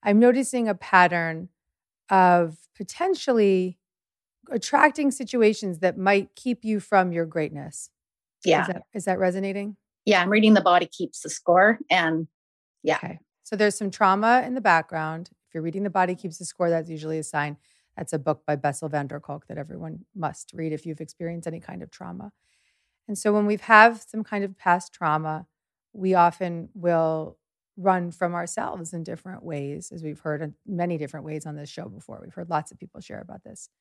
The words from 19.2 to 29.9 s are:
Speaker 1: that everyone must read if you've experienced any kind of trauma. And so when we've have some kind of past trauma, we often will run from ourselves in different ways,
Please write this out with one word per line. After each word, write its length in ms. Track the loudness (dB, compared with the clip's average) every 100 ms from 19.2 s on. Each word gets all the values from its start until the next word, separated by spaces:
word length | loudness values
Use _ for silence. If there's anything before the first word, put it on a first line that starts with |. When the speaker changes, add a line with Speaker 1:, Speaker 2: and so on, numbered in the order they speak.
| -12 -14 _
Speaker 1:
that 100 | -14
everyone 480 | -12 -12 -14 -14 -16
must 380 | -8 -8 -8 -16
read 200 | -8 -6
if 120 | -6 -8
you've 160 | -12
experienced 460 | -14 -12 -10 -8 -10
any 120 | -12
kind 220 | -14 -14
of 80 | -16
trauma. 420 | -16 -16 -14 -16 _ _ _ _ _ _ _ -12
And 100 | -4
so 160 | 0
when 140 | 2 2
we've 140 | -2
have 440 | 6 8 8 6 -10
some 160 | -10
kind 200 | -6 -6
of 120 | -6 -4
past 340 | 0 0 0
trauma, 540 | _ -2 -2 -2 -8 -12 _ _ _ _
we 220 | -6 0
often 560 | 4 4 4 -6 -6 -12 -6
will 640 | 0 2 0 -2 -6 -14 _ _ _ -4
run 320 | 0 0 -2
from 240 | -4 -4
ourselves 600 | -4 -6 -6 -8 -8 -10
in 100 | -10
different 400 | -10 -12 -14 -16
ways, 480 | -10 -8 -8 -10 -12